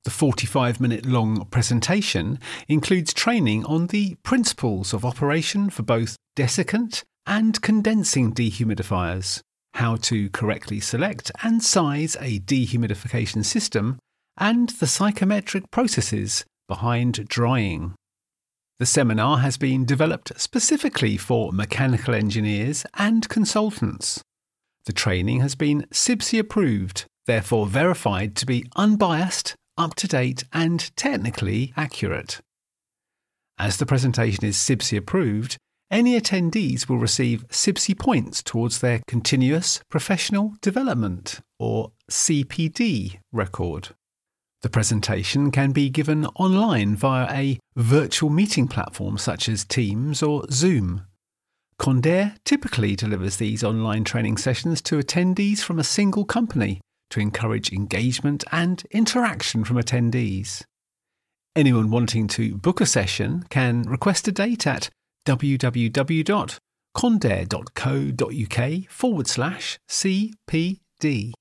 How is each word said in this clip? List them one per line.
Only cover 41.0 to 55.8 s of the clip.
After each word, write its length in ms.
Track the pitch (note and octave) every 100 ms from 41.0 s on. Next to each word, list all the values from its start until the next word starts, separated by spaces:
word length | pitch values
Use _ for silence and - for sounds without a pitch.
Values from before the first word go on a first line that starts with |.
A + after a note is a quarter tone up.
| G#2 F2+ - - _ _
or 340 | A2+ A2 A2 _ -
C 320 | - - D3+
P 240 | C3 - D#3+
D, 520 | - A#3 B2+ F#2+ F#2 _
record. 580 | A#2 F#2+ - F2 D2+ - - _ _ _ _ _ _
The 80 | -
presentation 800 | - G#2+ G#2+ - F#2+ F#2+ C3+ C#3+
can 220 | C3+ C3+
be 180 | C#3 C#3
given 360 | C#3 D3 D3+ D3+
online 640 | - F#3 F#3+ A3 C3 G2+ G#2
via 340 | C3+ C3 B2+
a 300 | C#3 C#3 B2+ _ -
virtual 540 | A#2 C#3+ D3 - D3+
meeting 360 | D3+ G#3 E3 B2
platform 520 | - - - G2 G2+
such 300 | - - -
as 160 | G#2+
Teams 580 | - - G#2+ G#2 C#3 C#3
or 220 | D3+ D3 -
Zoom. 560 | B2+ F3+ D3 F#2 F#2 - _ _ _ _ _ _ -
Condair 580 | - C3 D3+ F3+ G3+ -
typically 520 | - C#4+ - - G#2 G2
delivers 400 | A2 F#2+ F#2+ F#2
these 260 | G#2+ A2
online 420 | A2 A2 A2 G#2+
training 340 | G#2+ A2+ A2 A2
sessions 420 | C3 B2 E3 E3
to 160 | - D3+
attendees 600 | C3+ F3 F3+ F#3 G3+ G#3
from 180 | -
a 60 | E3